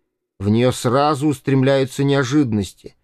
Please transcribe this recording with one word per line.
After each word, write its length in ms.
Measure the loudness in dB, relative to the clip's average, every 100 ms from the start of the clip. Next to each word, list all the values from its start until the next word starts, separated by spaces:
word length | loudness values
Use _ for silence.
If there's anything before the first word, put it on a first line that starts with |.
| _ _ _ _
в 100 | 0
неё 220 | 2 2
сразу 560 | 0 0 0 0 0 -2
устремляются 760 | -4 -2 0 2 2 0 -2
неожиданности. 920 | 0 0 0 0 0 -2 -4 -10 -20 -20